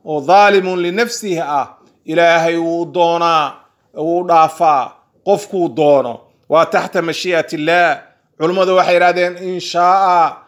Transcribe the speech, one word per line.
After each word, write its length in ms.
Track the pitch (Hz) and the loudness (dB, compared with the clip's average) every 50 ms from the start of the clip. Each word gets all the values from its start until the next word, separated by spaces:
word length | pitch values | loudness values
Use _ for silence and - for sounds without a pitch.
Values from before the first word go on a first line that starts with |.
| - | -12
oo 160 | 165 151 147 | -8 -8 -4
dhaalimun 640 | 131 156 185 202 202 202 202 190 185 185 185 180 | 0 4 4 6 6 6 4 2 0 0 -4 -4
linafsihi 580 | 175 175 180 214 240 - - - 214 196 170 160 | -4 -4 -2 -4 -4 -4 -6 -10 -8 -6 -6 -6
ah, 260 | 160 139 147 139 120 - - _ _ _ _ _ _ | -4 -4 -4 -4 -4 -6 -10 _ _ _ _ _ _
Ilaahay 520 | 156 160 170 170 170 170 165 165 165 170 | -6 0 2 2 4 4 2 2 0 -2
wuu 280 | 165 165 165 170 170 170 | -2 -4 -4 -4 -4 -6
doonaa, 640 | 156 139 180 170 170 170 170 170 170 165 156 147 135 - - _ _ _ _ _ _ - | -4 -2 0 0 0 0 0 0 0 0 0 0 -2 -8 -14 _ _ _ _ _ _ -12
wuu 300 | - 156 170 170 180 180 175 | -8 -6 -4 -4 -4 -2 2
dhaafaa 640 | 170 160 160 156 - - 170 156 147 135 117 - - _ _ _ _ _ - | 2 4 4 2 2 0 2 2 2 0 -2 -4 -10 _ _ _ _ _ -2
qofkuu 440 | 185 202 196 - - 202 185 170 151 | -2 -2 -2 -2 -6 -4 -4 -4 -2
doono. 520 | 113 160 147 147 143 139 123 120 110 - _ _ _ _ _ - | 0 0 2 4 4 4 2 -2 -8 -12 _ _ _ _ _ 0
Waa 180 | 147 165 160 | 2 2 2
taxta 360 | - 208 180 165 - - 180 | 2 0 -4 -2 -2 -4 -4
mashii'ati 540 | 165 165 156 - - 180 175 160 151 - 165 | -4 -4 -6 -6 -4 -2 -2 -2 -2 -4 -6
Illaah. 420 | 151 151 165 170 175 175 160 139 - - _ _ _ _ _ _ - | -6 -2 0 2 2 2 0 0 -4 -8 _ _ _ _ _ _ -4
Culummadu 380 | 156 170 185 190 185 190 185 | -4 -2 0 0 0 2 2
waxay 180 | 185 170 180 175 | 2 2 2 2
yidhahdeen, 420 | 175 180 175 175 180 175 180 175 | 2 2 2 2 0 -2 -4 -4
"إن 240 | 180 190 185 185 175 | -8 -10 -8 -8 -8
شاء 760 | 175 - - 170 175 180 190 196 196 185 180 175 165 139 - - _ | -8 -6 -2 0 2 2 2 2 2 2 2 2 2 0 -2 -8 _